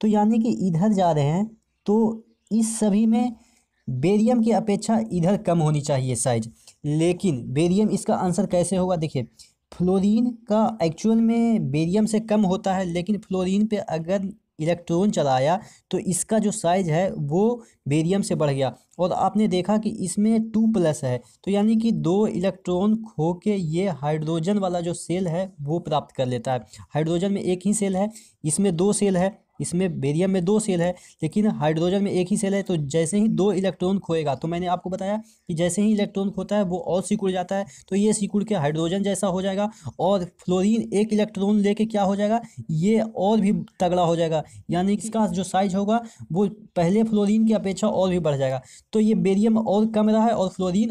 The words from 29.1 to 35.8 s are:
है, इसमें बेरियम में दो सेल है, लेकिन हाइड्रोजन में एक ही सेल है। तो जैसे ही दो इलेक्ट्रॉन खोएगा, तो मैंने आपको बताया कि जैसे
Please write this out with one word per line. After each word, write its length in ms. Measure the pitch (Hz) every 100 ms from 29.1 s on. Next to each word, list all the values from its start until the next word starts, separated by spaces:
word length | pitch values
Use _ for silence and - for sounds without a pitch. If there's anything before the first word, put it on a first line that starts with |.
| 185
है, 280 | 185 214 _ -
इसमें 400 | 139 170 185 147
बेरियम 300 | 135 151 190
में 140 | 190
दो 140 | 175 214
सेल 220 | - 180
है, 120 | 175 175 - _
लेकिन 240 | 156 214 214
हाइड्रोजन 560 | 220 151 160 175 196
में 80 | 196
एक 160 | 180 180
ही 60 | 208
सेल 180 | 202
है। 80 | 196
तो 140 | 190 175
जैसे 420 | 143 160 160 208
ही 100 | 214
दो 240 | 165 196
इलेक्ट्रॉन 460 | 180 190 - 180 196
खोएगा, 360 | - 165 147
तो 140 | 127 160
मैंने 180 | 170 180
आपको 240 | 175 185
बताया 260 | 185 190 214 220 _ -
कि 60 |
जैसे 280 | 160 175 180